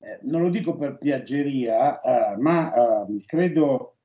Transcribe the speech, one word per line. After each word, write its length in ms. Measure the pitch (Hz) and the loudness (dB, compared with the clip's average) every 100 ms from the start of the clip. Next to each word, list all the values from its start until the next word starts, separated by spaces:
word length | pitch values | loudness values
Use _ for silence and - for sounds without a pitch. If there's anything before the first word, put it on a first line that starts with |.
eh, 180 | - - | -16 -10
non 200 | 123 165 | -4 0
lo 80 | 175 | 0
dico 260 | 190 165 135 | 0 -2 -4
per 220 | 143 - | -6 -4
piaggeria, 1000 | 147 131 123 143 143 135 117 110 143 - | -2 -2 -2 -4 -2 -2 0 2 2 0
eh, 360 | 131 120 107 101 | 2 2 2 0
ma, 680 | 151 170 160 120 117 107 | 0 2 2 2 4 2
ehm, 160 | 101 104 - | -2 -8 -4
credo, 680 | 160 180 156 147 127 - _ | 0 0 2 2 0 -4 _